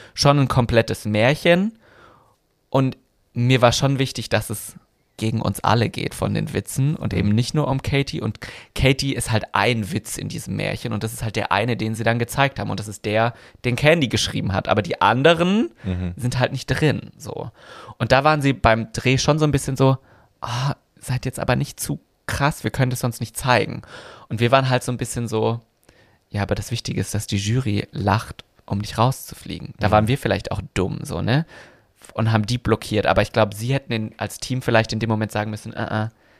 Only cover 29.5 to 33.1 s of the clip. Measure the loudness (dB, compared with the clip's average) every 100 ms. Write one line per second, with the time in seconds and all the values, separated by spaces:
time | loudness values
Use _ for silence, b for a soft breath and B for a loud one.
29.5 | -12 -12 -4 2 4 4 0 0 -2 -2
30.5 | -8 -4 -2 -2 -4 -6 -4 0 0 0
31.5 | B B B B _ -12 -2 2 2 0
32.5 | -2 0 0 2 0 4